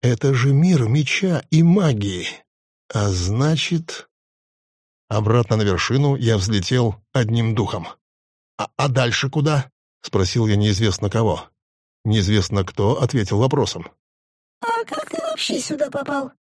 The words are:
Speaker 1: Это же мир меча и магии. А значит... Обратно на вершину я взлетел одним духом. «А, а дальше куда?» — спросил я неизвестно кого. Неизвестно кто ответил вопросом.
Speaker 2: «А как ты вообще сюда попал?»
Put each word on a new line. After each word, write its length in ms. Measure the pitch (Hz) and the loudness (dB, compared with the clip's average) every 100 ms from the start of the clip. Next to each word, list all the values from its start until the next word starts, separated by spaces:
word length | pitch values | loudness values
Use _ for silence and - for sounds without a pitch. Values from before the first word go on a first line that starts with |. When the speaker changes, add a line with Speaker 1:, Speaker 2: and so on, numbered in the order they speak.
Speaker 1:
Это 320 | 123 120 139 | 0 2 2
же 200 | 135 135 | 2 2
мир 340 | 139 175 165 113 | 4 4 4 4
меча 540 | 135 143 - 190 160 - | 2 0 0 0 -2 0
и 120 | 156 | 4
магии. 640 | 165 185 175 110 101 90 82 - _ _ _ _ _ | 6 6 4 0 -2 -4 -8 -12 _ _ _ _ _
А 160 | 110 104 | -2 0
значит... 1000 | 92 90 107 143 160 - 170 165 - - _ _ _ _ _ _ _ _ _ _ | 0 -2 0 0 0 -2 -4 -6 -14 -16 _ _ _ _ _ _ _ _ _ _
Обратно 480 | 110 107 117 117 110 | -2 2 0 2 0
на 60 | |
вершину 540 | 104 90 - 127 143 139 | 2 0 0 0 0 0
я 220 | 120 110 | 0 0
взлетел 580 | 95 107 90 127 117 104 _ | 0 -2 0 0 0 -2 _
одним 420 | - 113 117 113 107 | -2 0 0 0 0
духом. 320 | 101 104 82 - _ _ _ _ _ - | -2 -4 -10 -16 _ _ _ _ _ -12
«А, 100 | 104 - | -12 -2
а 140 | 143 | 0
дальше 400 | 127 123 113 139 | 2 0 0 -2
куда?» — 420 | 151 147 147 131 _ _ _ | 0 0 0 -2 _ _ _
спросил 460 | - 101 92 - 110 | -4 0 0 2 2
я 100 | 101 | 2
неизвестно 520 | 104 101 110 90 104 | 2 2 0 0 -2
кого. 360 | 110 110 80 - _ _ _ _ _ | 0 0 -2 -6 _ _ _ _ _
Неизвестно 600 | 110 107 92 104 90 98 | 0 0 2 2 2 -2
кто 380 | 95 - 104 135 | -4 0 0 2
ответил 380 | 131 131 98 104 | 0 0 0 0
вопросом. 480 | 127 143 104 - - _ _ _ _ _ _ _ | 2 2 -2 -4 -14 _ _ _ _ _ _ _
Speaker 2:
«А 220 | 466 466 453 | -6 -4 -4
как 240 | 622 587 | -8 -8
ты 120 | 659 | -8
вообще 380 | 640 640 - - | -6 -6 -4 -4
сюда 300 | - 302 285 | -4 -4 -4
попал?» 420 | 277 277 277 262 _ | -4 -6 -6 -6 _